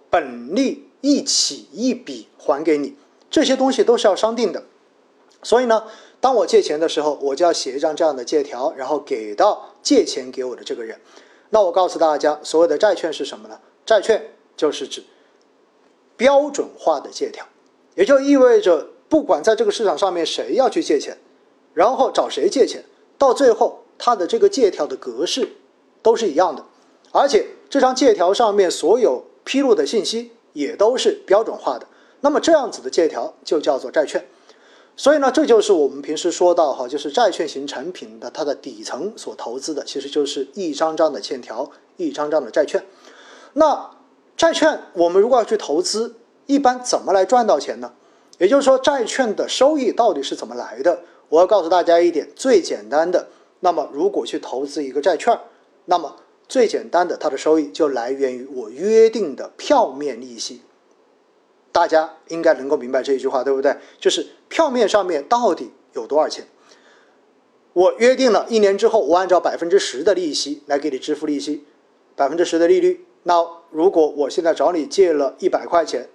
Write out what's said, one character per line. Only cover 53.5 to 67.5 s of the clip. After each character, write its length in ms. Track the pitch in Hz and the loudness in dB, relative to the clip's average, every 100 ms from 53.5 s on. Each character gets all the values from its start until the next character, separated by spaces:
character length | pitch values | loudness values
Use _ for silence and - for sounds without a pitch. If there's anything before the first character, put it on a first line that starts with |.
| _ | _
那 100 | 180 | -2
么 180 | 165 139 | -2 -6
如 160 | 139 196 | -4 -2
果 160 | 160 120 | -2 -6
去 120 | 156 | -10
投 280 | - 123 143 | -8 -8 -8
资 180 | 160 | -8
一 80 | 139 | -6
个 100 | 139 | -2
债 140 | 185 - | -2 0
券， 240 | - 214 - _ _ _ - | 0 -2 -4 _ _ _ -2
那 120 | 180 | -2
么 200 | 143 - _ _ _ | -2 -14 _ _ _
最 180 | 262 226 | 0 0
简 220 | 131 113 | -2 -2
单 180 | 170 175 | -2 -2
的， 80 | 139 | -2
它 140 | 156 | -4
的 80 | 135 | -2
收 200 | 156 160 | 2 2
益 120 | 143 | 0
就 180 | - 151 | -2 -2
来 240 | 127 117 | -2 -6
源 240 | 135 135 123 | -4 -4 -4
于 100 | 135 | -12
我 160 | 127 107 | -12 -12
约 400 | 127 196 220 226 | -6 2 6 6
定 240 | 226 170 | 2 -6
的 200 | 117 - - | -8 -14 -14
票 380 | - 285 180 | 0 2 2
面 260 | 131 147 117 | -2 -8 -8
利 180 | 131 113 | -14 -14
息。 260 | - 120 _ _ _ _ _ _ _ _ _ _ _ | -14 -14 _ _ _ _ _ _ _ _ _ _ _
大 160 | 180 165 | -2 2
家 280 | 156 160 - _ | 2 0 -10 _
应 120 | 165 | -2
该 140 | 165 135 | 0 0
能 120 | 135 | -2
够 80 | 147 | -4
明 160 | 123 | -2
白 120 | 135 | -4
这 100 | 135 | -2
一 60 | 131 | -2
句 80 | 135 | -2
话， 160 | 135 | -2
对 100 | 127 | -2
不 80 | 135 | 0
对？ 160 | 139 - - _ | 0 -2 -10 _
就 100 | 185 | -2
是 160 | - - - _ | -2 -8 -16 _
票 240 | - 311 | -2 0
面 180 | 247 202 | 2 2
上 160 | 208 185 | 2 0
面 180 | 151 - | -4 0
到 240 | 240 233 | 0 2
底 160 | 160 117 - _ | -2 -8 -18 _
有 140 | 135 110 | -14 -2
多 120 | 143 | -2
少 80 | 135 | -2
钱？ 200 | - - _ _ _ _ _ _ _ _ _ _ | -4 -16 _ _ _ _ _ _ _ _ _ _